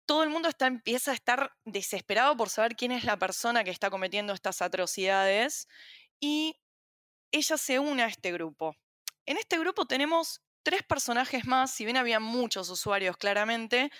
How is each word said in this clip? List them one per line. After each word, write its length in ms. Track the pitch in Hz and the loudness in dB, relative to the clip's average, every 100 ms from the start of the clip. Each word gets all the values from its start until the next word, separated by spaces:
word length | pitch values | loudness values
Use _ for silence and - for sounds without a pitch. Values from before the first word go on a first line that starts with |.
| - | 2
todo 180 | 302 | 4
el 60 | 311 | 4
mundo 200 | 320 330 | 2 -2
está, 180 | - 262 | 2 0
empieza 440 | 247 214 247 285 | 0 -2 -2 -2
a 20 | |
estar 400 | 247 - 254 269 _ 220 | -2 0 0 0 _ -8
desesperado 720 | 202 - 196 - 208 269 254 | -6 -4 -6 0 4 4 4
por 140 | 202 | 0
saber 260 | - 233 233 | 2 0 0
quién 160 | 247 | -2
es 140 | 247 233 | -2 0
la 120 | 196 | 0
persona 460 | 190 - 233 240 | 0 -2 0 2
que 80 | 185 | 0
está 180 | 170 196 | -2 -2
cometiendo 440 | 190 190 202 208 | -2 -2 -2 -4
estas 280 | 190 196 - | -4 -4 -2
atrocidades, 1040 | 180 185 175 - 190 196 196 202 269 - - - - - _ - | -2 -2 -2 0 2 4 4 4 2 -2 -10 -18 -20 -20 _ -6
y 400 | 294 302 311 - _ _ _ _ _ _ _ | -2 0 -2 -6 _ _ _ _ _ _ _
ella 260 | 302 285 302 | 0 0 0
se 220 | - 262 | 0 0
une 240 | 294 269 | 2 0
a 40 | 226 | 0
este 240 | - 180 | -2 -6
grupo. 440 | 175 160 - 160 - _ _ - - - | -4 -6 -6 -8 -8 _ _ -14 -10 -6
En 120 | 339 | -4
este 200 | - 330 | -2 0
grupo 280 | 339 - 277 | 0 -2 0
tenemos 560 | 262 294 330 320 - _ _ | 0 2 0 -2 -6 _ _
tres 200 | - 381 | -2 -2
personajes 640 | - 294 - 240 254 254 247 | 0 -2 0 0 0 -2 0
más, 260 | 262 262 | 2 2
si 120 | - 220 | -2 -2
bien 120 | 254 | 0
había 220 | 233 220 | 2 0
muchos 480 | 220 247 226 196 175 | 0 -2 -2 -2 -6
usuarios 480 | 180 208 196 185 175 | -4 0 0 0 -2
claramente, 760 | 202 202 220 233 220 240 285 - | 0 2 0 -2 0 0 0 -4